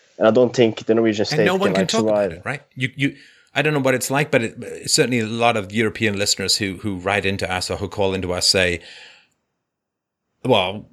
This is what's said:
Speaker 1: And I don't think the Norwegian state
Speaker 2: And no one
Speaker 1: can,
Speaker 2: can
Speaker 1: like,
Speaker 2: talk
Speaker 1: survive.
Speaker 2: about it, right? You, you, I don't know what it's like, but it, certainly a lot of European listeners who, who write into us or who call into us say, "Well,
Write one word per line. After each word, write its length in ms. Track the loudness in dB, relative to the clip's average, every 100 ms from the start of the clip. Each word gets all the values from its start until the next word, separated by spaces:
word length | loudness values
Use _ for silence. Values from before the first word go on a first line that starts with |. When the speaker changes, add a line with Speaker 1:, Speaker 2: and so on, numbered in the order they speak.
| _ 0
Speaker 1:
And 100 | 4
I 40 |
don't 220 | 4 4 4
think 300 | 2 2 0
the 100 | 2
Norwegian 300 | 2 0 0
state 140 | 2
Speaker 2:
And 60 | 2
no 100 | 2
one 140 | 0
Speaker 1:
can, 40 |
Speaker 2:
can 80 | 0
Speaker 1:
like, 60 | 0
Speaker 2:
talk 100 | 0
Speaker 1:
survive. 300 | 2 2 0
Speaker 2:
about 80 | -4
it, 60 | -10
right? 160 | -10 _ -6
You, 140 | -6 -2
you, 200 | -4 -4 -20 _ _ -2
I 60 |
don't 120 | 0
know 60 | 2
what 140 | 2
it's 160 | 0 0
like, 180 | -2 0
but 100 | 0
it, 460 | 0 -6 -14 -10 -2
certainly 300 | 2 2 0
a 60 | -2
lot 280 | 0 2 2
of 140 | -2
European 460 | 0 0 0 -2 0
listeners 400 | -2 -2 -2 -2
who, 200 | -2 -4
who 200 | -6 -4
write 280 | -2 0 0
into 240 | -2 -4
us 180 | -4 -4
or 60 | -6
who 100 | -6
call 260 | -2 -2
into 200 | -2 -4
us 120 | -2 2
say, 340 | 2 2 -2 -8 -20 -20 -20 _ _ _ _ _ _ _ _ _ _ _ _
"Well, 460 | 2 2 2 -6 -14